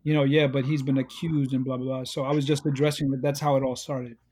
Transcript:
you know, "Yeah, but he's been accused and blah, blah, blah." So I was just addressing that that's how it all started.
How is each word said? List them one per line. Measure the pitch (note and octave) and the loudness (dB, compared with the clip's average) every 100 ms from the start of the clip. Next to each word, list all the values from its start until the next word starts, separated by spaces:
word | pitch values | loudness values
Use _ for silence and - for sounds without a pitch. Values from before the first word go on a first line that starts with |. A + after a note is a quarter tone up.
you | D3+ | 0
know, | D3+ | 2
"Yeah, | C#3 D3+ C#3 | 4 4 4
but | C3+ | 2
he's | C3 D3+ | 0 0
been | C3+ C3+ | 0 0
accused | B2+ - E3+ D3+ C3 | 0 -4 -2 0 0
and | C3 | 0
blah, | C3 B2+ | -2 -4
blah, | C3 | -4
blah." | C3 | -6
So | B2+ D#3 | -6 -4
I | C3+ | 0
was | D3 | 0
just | C#3 C#3+ D#3 | 2 0 0
addressing | C3+ D3 D3 C#3 | 0 0 0 -2
that | B2+ | 0
that's | C#3+ C#3 | -2 0
how | D3 C3+ | 2 2
it | |
all | C3 B2 | 0 -4
started. | - C3 B2 A#2 _ | -6 -8 -8 -14 _